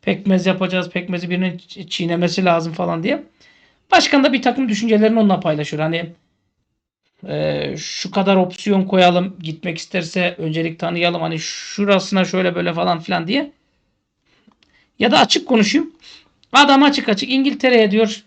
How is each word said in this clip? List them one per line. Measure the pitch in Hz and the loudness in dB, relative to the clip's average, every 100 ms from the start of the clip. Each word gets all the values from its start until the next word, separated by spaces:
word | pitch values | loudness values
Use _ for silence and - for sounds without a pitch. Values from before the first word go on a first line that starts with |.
Pekmez | - 196 - 190 180 | -2 -4 0 2 2
yapacağız. | 185 185 185 175 | -2 -2 -4 -4
Pekmezi | 180 180 175 175 | -6 -6 -8 -4
birinin | 180 185 175 | -2 -2 -6
ç-, | _ - 175 | _ -18 -12
çiğnemesi | - 170 170 175 175 185 | -6 -4 0 -2 0 2
lazım | 170 165 | 2 0
falan | 165 175 170 | -6 -6 -4
diye. | 180 302 - _ _ _ _ _ _ | -4 -6 -8 _ _ _ _ _ _
Başkan | 359 - 285 | 2 4 2
da | 277 | 2
bir | 247 | 2
takım | 254 233 262 | -2 -2 -2
düşüncelerini | 208 226 214 220 226 | -2 2 4 4 4
onunla | 208 185 | 2 2
paylaşıyor. | 170 151 147 151 | 0 -2 -4 -4
Hani, | 156 165 165 - _ _ _ _ _ _ _ _ _ _ 185 | -2 -2 -6 -14 _ _ _ _ _ _ _ _ _ _ -8
e, | 147 156 147 147 151 | -4 -2 -2 -6 -8
şu | - - 185 | -10 -10 -6
kadar | 202 190 190 | -2 2 2
opsiyon | 180 - - 196 190 | 2 -2 -2 0 2
koyalım. | 190 180 175 190 185 | 4 4 4 -2 -8
Gitmek | 160 156 180 160 | -12 -8 -8 -10
isterse | - 185 165 196 180 - | -8 -8 -6 -4 -4 -4
öncelik | 160 156 165 165 | -6 -4 -4 -6
tanıyalım. | 170 170 175 170 | -6 -2 -2 -2
Hani | 165 160 | -4 -6
şurasına | - - - - 202 196 190 190 180 | -8 -12 -14 -4 2 2 2 0 0
şöyle | 185 185 175 | 0 -2 -2
böyle | 175 | -4
falan | 165 180 170 | -2 -2 -2
filan | 165 175 165 | -2 -4 -2
diye. | 254 294 _ _ _ _ _ _ _ _ _ _ _ _ _ _ _ | -4 -4 _ _ _ _ _ _ _ _ _ _ _ _ _ _ _
Ya | 220 | 2
da | 277 | 4
açık | - - - | 4 2 2
konuşayım. | 240 208 262 339 _ - - _ _ _ | 2 2 2 -2 _ -20 -20 _ _ _
Adam | 247 285 269 | 4 6 6
açık | 285 285 - | 4 2 -2
açık | 202 247 | -2 0
İngiltere'ye | 262 269 285 254 247 214 | 0 0 0 2 4 4
diyor. | 208 220 - | 2 0 -2